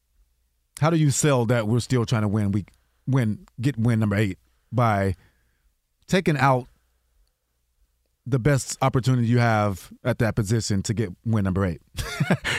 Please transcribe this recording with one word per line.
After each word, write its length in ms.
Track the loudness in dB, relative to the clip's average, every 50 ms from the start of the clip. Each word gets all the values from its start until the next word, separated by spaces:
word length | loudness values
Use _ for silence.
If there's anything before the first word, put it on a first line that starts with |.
| _ _ _ _ _ _ _ _ _ _ _ _ _ _ -6 -2
how 80 | 0 2
do 80 | 2
you 140 | 4 2 2
sell 340 | 2 2 2 2 2 2 2
that 220 | 2 0 0 0 0
we're 120 | 0 0
still 260 | 0 0 -2 -2 0
trying 160 | 0 0 0 0
to 60 | 0
win, 220 | 0 0 0 0
we 140 | -2 -2 -4 -6 _ _ _ _ _ _ -6
win, 400 | -2 0 0 0 -2 -4 -6 -10 _ _ -4
get 180 | -4 -4 -2 0
win 220 | 0 0 2 2
number 160 | 0 0 0
eight 220 | 0 0 -2 -2 -8 _ _ _ _ _ -6 -2
by 420 | 0 2 2 2 2 0 -2 -2 -6 _ _ _ _ _ _ _ _ _ _ _ _ _ _ _ _ _ -2
taking 300 | 0 0 2 0 0 2
out 280 | 2 2 2 2 -2 -8 _ _ _ _ _ _ _ _ _ _ _ _ _ _ _ _ _ _ _ _ _ _ _ _ _ _ _ _ _ _ -8
the 120 | -4 -2 0
best 380 | 2 2 0 0 -2 -4 -6 -2 -2
opportunity 440 | 0 0 0 0 2 2 2 2
you 120 | 2 2 2
have 540 | 4 2 2 2 2 0 -2 -4 -8 -16 -16 -8 -4
at 140 | -4 -2 0
that 160 | 0 -2 0
position 460 | -2 -2 0 0 -2 0 0 -2 -2 -2
to 120 | -2 -4
get 160 | -4 -4 -6 -6 _ -4
win 200 | -2 0 0 0
number 200 | 0 0 0 0
eight? 160 | -2 -2 -6 _ _ -10
<laughs> 400 | -10 -10 -8 -4 -4 -2 -2 -2 -4 -4 -6 -6